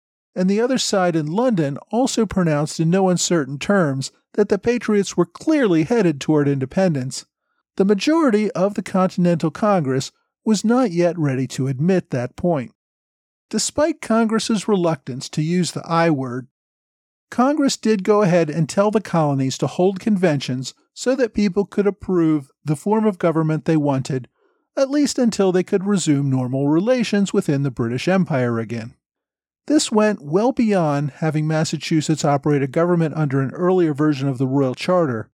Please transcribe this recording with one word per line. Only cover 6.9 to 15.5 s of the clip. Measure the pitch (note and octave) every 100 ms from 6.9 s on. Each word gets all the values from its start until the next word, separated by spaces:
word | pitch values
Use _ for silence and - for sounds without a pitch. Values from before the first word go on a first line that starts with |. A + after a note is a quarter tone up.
| D3 B2+ - - _ _ _ _ -
the | G3+
majority | G#3 C#4+ D#4+ D4 G#3 G#3
of | - F#3+
the | G#3
Continental | F#3+ F#3+ F#3 - F3 E3+ D#3+
Congress | - G#3+ G3 C3+ C3 - - _ _
was | - G#3+
not | G#3+ B3 B3
yet | E3+ F3 E3+
ready | D3 C3 C3
to | - C3
admit | C3 E3 F#3+ -
that | C3+ B2 -
point. | F3+ D#3 A2+ - _ _ _ _ _ _ _
Despite | A3 - - D#4 D#4+
Congress's | - A3+ A3+ A3 - A3 -
reluctance | G3+ E3+ D#3+ - B2+ -
to | -
use | D#3